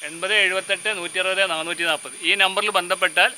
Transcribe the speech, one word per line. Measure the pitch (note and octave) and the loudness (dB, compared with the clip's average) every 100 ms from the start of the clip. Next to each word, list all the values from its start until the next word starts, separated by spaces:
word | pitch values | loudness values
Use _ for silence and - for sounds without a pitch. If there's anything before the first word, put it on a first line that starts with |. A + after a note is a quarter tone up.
| D3+ | -10
എൺപത് | E3 F#3 G#3 F#3+ | -6 2 4 4
എഴുപത്തെട്ട് | F#3 F#3 F#3+ G#3+ G3+ | 2 -2 -2 -2 -4
നൂറ്റി | E3+ F#3 | -4 -2
അറുപത് | F#3 F#3+ F#3+ | 0 2 2
നാനൂറ്റി | D#3+ E3 E3 E3+ | 0 -4 -2 0
നാൽപത്. | D3+ C3 B2+ E3 | 0 -4 -4 0
ഈ | G3 | 2
നമ്പറിൽ | F#3+ F#3+ G#3 G3 | 0 -2 0 0
ബന്ധപ്പെട്ടാൽ | F3 F#3 F3+ E3 G#3+ | 0 0 2 4 2